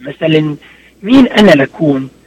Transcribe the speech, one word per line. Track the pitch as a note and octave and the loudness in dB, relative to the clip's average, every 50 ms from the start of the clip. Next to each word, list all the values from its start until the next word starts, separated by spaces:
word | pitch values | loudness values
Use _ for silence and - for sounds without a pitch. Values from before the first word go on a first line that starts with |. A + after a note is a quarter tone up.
مثلًا، | B2+ - - - E3 D#3+ D#3 D#3 D#3 D3+ D3 D3 - - _ _ _ _ _ _ | -18 -18 -10 -6 -4 -2 0 -2 -2 -4 -6 -10 -16 -20 _ _ _ _ _ _
مين | - G3 B3+ C#4 B3+ A#3 | -4 0 2 2 2 2
أنا | - G#3+ G#3 G3 | 2 2 2 4
لكون | D#3+ C#3+ C#3 C#3 - - E3 D3 C#3 C3 C3+ C3 - _ _ | 2 2 0 -4 -6 -4 -2 -2 -2 -4 -6 -10 -16 _ _